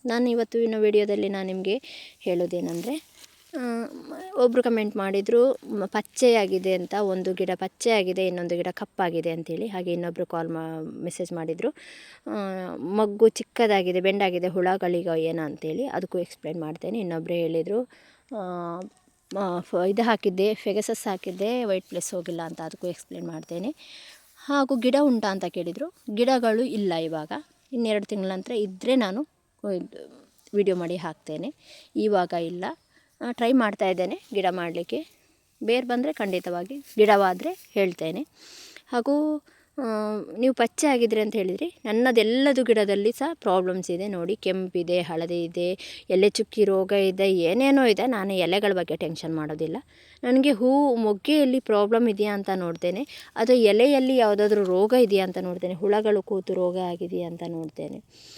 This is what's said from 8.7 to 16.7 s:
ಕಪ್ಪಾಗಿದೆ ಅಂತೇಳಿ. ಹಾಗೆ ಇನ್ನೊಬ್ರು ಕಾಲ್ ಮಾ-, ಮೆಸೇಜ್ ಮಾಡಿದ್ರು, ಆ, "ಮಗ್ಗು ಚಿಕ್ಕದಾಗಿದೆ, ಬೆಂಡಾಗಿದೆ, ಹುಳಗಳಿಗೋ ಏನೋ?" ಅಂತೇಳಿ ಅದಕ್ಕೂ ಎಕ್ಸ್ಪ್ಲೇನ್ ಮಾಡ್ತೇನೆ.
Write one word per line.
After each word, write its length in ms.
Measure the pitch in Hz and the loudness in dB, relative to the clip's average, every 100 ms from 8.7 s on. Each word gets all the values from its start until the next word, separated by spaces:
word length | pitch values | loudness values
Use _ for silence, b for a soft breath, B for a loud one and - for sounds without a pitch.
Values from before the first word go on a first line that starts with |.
ಕಪ್ಪಾಗಿದೆ 600 | - 208 - 180 165 165 | -6 -8 -4 -2 -2 -2
ಅಂತೇಳಿ. 360 | 165 160 165 214 | -4 -6 -6 -6
ಹಾಗೆ 260 | 185 180 | -6 -4
ಇನ್ನೊಬ್ರು 320 | 175 170 170 160 | -4 -4 -6 -6
ಕಾಲ್ 240 | 170 165 | -4 -4
ಮಾ-, 540 | 160 160 160 160 - | -6 -8 -10 -10 -10
ಮೆಸೇಜ್ 300 | 170 - 175 | -10 -8 -8
ಮಾಡಿದ್ರು, 360 | 170 160 165 247 B B B B B - | -6 -6 -4 -6 B B B B B -10
ಆ, 480 | 214 196 185 180 165 | -8 -6 -8 -10 -8
"ಮಗ್ಗು 540 | 160 208 208 202 226 | -4 0 0 4 4
ಚಿಕ್ಕದಾಗಿದೆ, 720 | - - - 226 196 180 180 | 4 -4 0 2 4 2 2
ಬೆಂಡಾಗಿದೆ, 460 | 190 202 190 180 180 | 2 2 0 0 -2
ಹುಳಗಳಿಗೋ 680 | 180 180 190 180 175 170 160 | 0 0 0 0 -2 -2 -2
ಏನೋ?" 280 | 160 165 | -2 -4
ಅಂತೇಳಿ 420 | 151 135 156 180 269 | -6 -8 -6 -6 -4
ಅದಕ್ಕೂ 340 | 175 185 180 | -6 -6 -6
ಎಕ್ಸ್ಪ್ಲೇನ್ 420 | 175 - 147 170 | -6 -10 -10 -8
ಮಾಡ್ತೇನೆ. 380 | 156 | -8